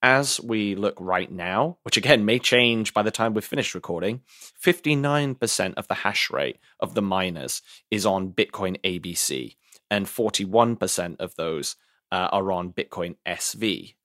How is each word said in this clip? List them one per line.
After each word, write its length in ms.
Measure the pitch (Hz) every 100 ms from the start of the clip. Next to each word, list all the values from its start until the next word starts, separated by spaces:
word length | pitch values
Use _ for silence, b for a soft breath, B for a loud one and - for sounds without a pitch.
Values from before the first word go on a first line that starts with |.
As 360 | 123 131 143 -
we 340 | 117 110 104
look 220 | 95 101 -
right 300 | 90 92 92
now, 480 | 90 87 95 147 175
which 120 | - 117
again 300 | 113 139 104
may 120 | 123
change 540 | - 123 120 113 107
by 100 | -
the 100 | 104
time 200 | - 113
we've 120 | 107
finished 300 | - 143 117
recording, 460 | 90 - 85 92 120 _
fifty-nine 1080 | - - _ - 175 151 147 143 147 143 127
percent 420 | 117 - 95 87
of 100 | 92
the 60 |
hash 360 | 98 101 104 -
rate 280 | - 69 - b b
of 120 | 92
the 100 | -
miners 600 | 101 95 92 82 64 - B B _
is 140 | 107
on 280 | 101 95 95
Bitcoin 440 | 92 - - 95 92
A 140 | 95 90
B 160 | 90
C, 420 | 85 - 65 58 - b b _
and 180 | 104 95
forty-one 680 | - 110 - 98 107 117 113
percent 440 | 95 - 87 85
of 160 | 90 -
those, 400 | 82 80 69 - _ _ _
uh, 160 | 92 92
are 200 | 101 95
on 200 | 92 87
Bitcoin 440 | 87 85 - 87 80
S 300 | - - -
V. 400 | - 110 92 - _